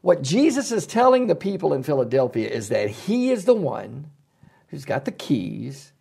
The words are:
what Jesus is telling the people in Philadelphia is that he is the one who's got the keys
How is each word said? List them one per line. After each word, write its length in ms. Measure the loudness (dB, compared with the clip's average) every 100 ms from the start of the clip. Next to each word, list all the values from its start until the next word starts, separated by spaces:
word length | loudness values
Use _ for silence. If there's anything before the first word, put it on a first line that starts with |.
what 180 | 2 2
Jesus 500 | 2 2 4 2 -2
is 160 | -4 -2
telling 420 | 2 6 4 2
the 60 |
people 380 | 0 -2 -2 -2
in 100 | -2
Philadelphia 640 | 0 0 2 2 2 0 -2
is 220 | -4 -2
that 220 | -2 -2
he 400 | -4 -2 0 2
is 160 | 0 2
the 80 |
one 560 | 2 2 -6 -10 -14 -16 _ _ _ -20 _ _
who's 160 | -14
got 220 | -6 -4 -4
the 60 |
keys 800 | -10 -2 -2 -2 -8 -10 -12 -20 _